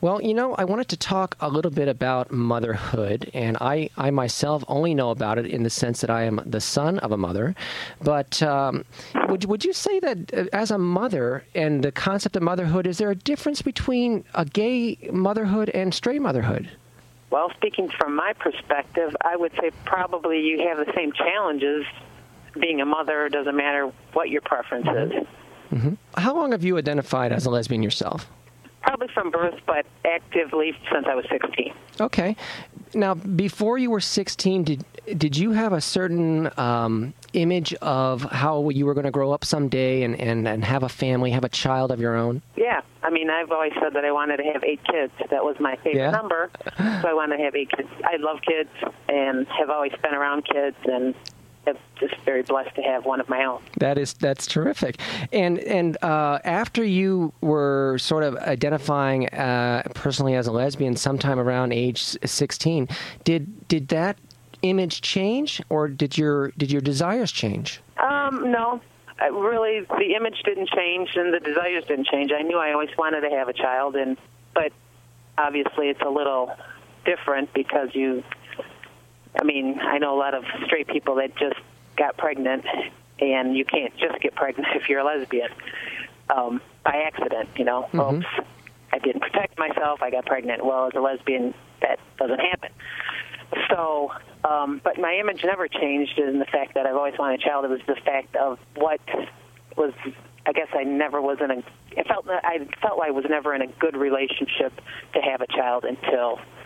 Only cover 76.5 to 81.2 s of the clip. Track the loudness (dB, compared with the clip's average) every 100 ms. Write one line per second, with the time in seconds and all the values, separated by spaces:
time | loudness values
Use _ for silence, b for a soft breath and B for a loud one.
76.5 | -6 B B B -4 -2 0 0 0 0
77.5 | -2 0 0 0 0 0 -2 -6 -16 B
78.5 | B B -18 -20 -20 -20 -20 -6 0 0
79.5 | 2 -2 -2 0 0 2 2 0 -2 -6
80.5 | -6 0 0 0 -2 0 0